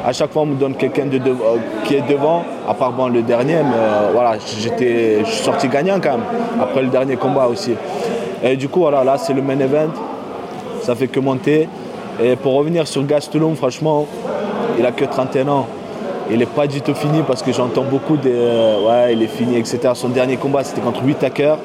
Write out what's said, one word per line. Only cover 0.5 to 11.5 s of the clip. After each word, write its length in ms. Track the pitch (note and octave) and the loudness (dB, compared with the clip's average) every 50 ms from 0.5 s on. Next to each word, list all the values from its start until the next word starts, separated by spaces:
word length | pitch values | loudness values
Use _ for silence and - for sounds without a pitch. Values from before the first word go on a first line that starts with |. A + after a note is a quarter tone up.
| C#3+ | 2
donne 200 | C3 C#3 C3+ C3+ | 0 0 -2 0
quelqu'un 320 | - C#3+ C3 - C#3 C3+ | -2 -2 0 0 -2 -2
de, 120 | C#3 C3 C3 | 0 -2 0
de, 120 | B2 C3 | 2 0
euh, 260 | B2+ B2 A2+ A2 A#2 A#2 A2+ - - - - | 0 2 2 2 2 2 -2 -4 -6 -6 -2
qui 120 | - C#3 | 0 0
est 120 | C#3 C3 A#2+ | 0 2 2
devant, 360 | C#3+ C#3 C#3 D3+ E3+ E3+ - - - - - A2 | 0 2 2 2 2 0 -2 -6 -10 -8 -4 -4
à 60 | A2 | -2
part, 180 | A#2 C3 B2+ | 0 0 0
bon, 160 | B2 B2+ C3 B2+ | 0 0 0 2
le 140 | A#2+ A#2+ | 2 2
dernier, 320 | A2+ A#2 B2 A#2 B2+ D3 E3 | 2 2 2 2 2 2 2
mais, 200 | E3 D3 C3+ A#2 | 2 2 2 2
euh, 360 | A2+ A2+ A2 G#2 G#2 G#2 G2 | 2 2 2 2 2 2 2
voilà, 240 | F2+ A#2 B2 A#2 A2 G#2+ G#2 - A2+ G#2+ | 2 4 4 2 2 0 -4 -8 -6 -4
j'étais, 640 | G#2+ A#2 A#2 A#2 B2 A#2+ A#2 A#2 A#2 A2 G#2+ G#2+ G#2+ | -4 -4 0 2 2 2 2 2 4 4 4 2 2
je 60 | A2 | 0
suis 120 | A2+ - | -2 -2
sorti 240 | - C3+ B2 A2+ C3+ | 0 0 0 0 0
gagnant 320 | B2+ A#2+ C#3 F3 F#3 G3 F#3 | 0 0 2 2 2 0 2
quand 120 | - D#3 | 2 0
même, 140 | C3+ A#2 A2 - A#2 A#2 A#2+ - A#2 A#2+ | 0 0 -2 -2 -4 -4 -4 -2 0 0
après 200 | - - - C3+ | 0 0 0 0
le 60 | C3+ B2 | 0 2
dernier 280 | A#2+ B2+ C3 C3+ C3 | 2 2 2 2 0
combat 320 | B2 - C3 B2+ C#3 C3 A#2+ | 0 0 0 2 2 2 2
aussi. 240 | A#2+ - - A#2+ A2+ G#2 - - - - A#2+ A2+ - - - - - - - | 0 0 -2 -2 -2 -2 -4 -6 -6 -4 -4 -4 -4 -4 -4 -6 -6 -2 0
Et 100 | B2 C3+ | 0 2
du 140 | C3+ C3 C3+ | 0 -2 -2
coup, 120 | - F#3 | 0 2
voilà, 220 | F3 D3+ C#3+ C#3 | 2 4 4 4
là, 160 | B2+ C3 C3+ C#3 | 4 2 2 0
c'est 140 | - - | 0 -2
le 100 | C3+ C3+ | -2 0
main 160 | C3+ C#3 C3+ C#3+ | 0 0 0 0
event. 300 | C3+ C3 C#3+ D3+ D#3 D#3+ - - - - - - - - - - - - - - - - - - | 0 2 2 2 0 0 -4 -6 -10 -10 -10 -12 -12 -12 -12 -12 -12 -10 -12 -12 -10 -10 -8 -6
Ça 120 | - - B2 | -2 -2 0
fait 140 | A2+ C3 B2 | 0 -2 -2
que 100 | - C#3 | 0 0
monter. 500 | C3 C#3 C3 B2+ - C#3+ | 0 0 -2 0 0 2